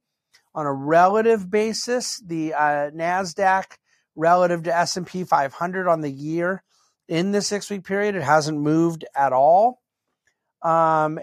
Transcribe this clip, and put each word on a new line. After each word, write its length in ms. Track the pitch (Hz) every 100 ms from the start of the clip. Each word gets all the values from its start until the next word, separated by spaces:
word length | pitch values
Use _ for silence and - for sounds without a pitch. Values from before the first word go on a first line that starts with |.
| _ _ _ _ _
On 120 | - 147
a 60 |
relative 800 | 135 139 165 180 208 220 226 180
basis, 720 | 208 220 214 - 247 - -
the, 300 | 190 165 156
uh, 360 | 151 147 147 147
nasdaq 880 | 156 165 180 190 160 190 190 190 - _ _ _
relative 480 | - 160 180 180 175
to 120 | 165 170
S 200 | 170 -
and 100 | 170
P 180 | 185
five 300 | 175 156 139
hundred 340 | - 175 185 180
on 140 | 165
the 80 | 151
year 520 | 135 147 165 170 190 _ _ _ _ _
in 240 | 165 190
the 100 | 202
six-week 420 | - 208 - 202
period, 300 | 175 196 208
it 80 | 196
hasn't 360 | 135 156 151 151
moved 460 | 147 160 170 165 151
at 180 | - 139
all. 500 | 127 143 175 226 254 _ _ _ _ _ _ _ _
Um, 560 | 165 165 165 160 156 160